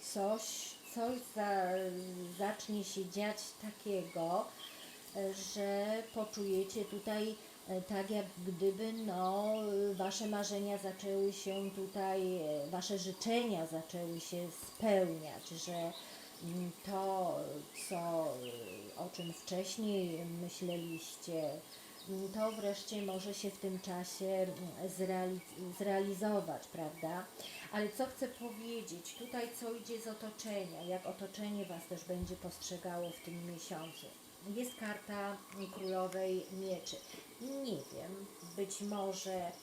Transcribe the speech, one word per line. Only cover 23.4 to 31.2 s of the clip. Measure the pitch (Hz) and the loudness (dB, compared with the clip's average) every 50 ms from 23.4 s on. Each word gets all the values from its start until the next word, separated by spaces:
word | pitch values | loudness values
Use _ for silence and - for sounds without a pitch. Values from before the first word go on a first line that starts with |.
| - 202 | -2 -2
w | 190 - | -2 0
tym | - 196 185 185 | -2 0 0 0
czasie, | 185 190 180 175 180 - - - 196 | -2 -2 -2 -2 -2 -2 -2 -2 2
mm, | 190 190 190 185 185 175 - 180 170 156 - 175 185 180 180 | 2 4 4 4 4 2 -4 -4 -6 -4 -2 -4 -4 0 0
zreali-, | 190 185 190 185 185 185 185 185 180 - - - 185 180 180 - | 2 2 4 2 2 2 0 -2 -4 -8 -8 -6 -6 -6 -2 0
zrealizować, | 202 202 196 190 196 202 196 180 214 214 214 202 180 165 147 123 - - | 2 4 4 4 4 4 2 2 4 4 4 4 4 2 -2 -4 -4 -6
prawda? | - 170 160 151 - - 160 160 170 180 190 - - - - - - - - - | -6 -4 -4 -4 -4 -2 -2 -2 -2 -2 -4 -6 -8 -10 -10 -8 -8 -8 -10 -2
Ale | - 208 214 208 | 0 2 2 2
co | 208 - 262 | 2 0 0
chcę | 262 - - 277 247 | 0 0 -2 -2 -2
powiedzieć? | - - 233 240 208 208 226 233 233 226 214 147 160 180 170 - - - | -2 -4 -6 -6 -6 -4 -4 -4 -4 -4 -4 -4 -8 -8 -8 -8 -8 -8
Tutaj | 240 240 - 247 233 240 - - | -8 -4 -2 -2 -2 -2 -2 -4
co | 240 233 226 | -4 -4 -4
idzie | 233 208 - 233 220 | -4 -4 -6 -6 -4
z | 214 220 | -4 -4
otoczenia? | 214 214 - 214 214 - - 220 208 202 190 175 165 156 165 | -6 -4 -4 -6 -6 -6 -4 -2 0 0 0 -2 -4 -6 -2
Jak | 175 185 185 185 | 0 0 0 0
otoczenie | - 190 - | -2 -4 -4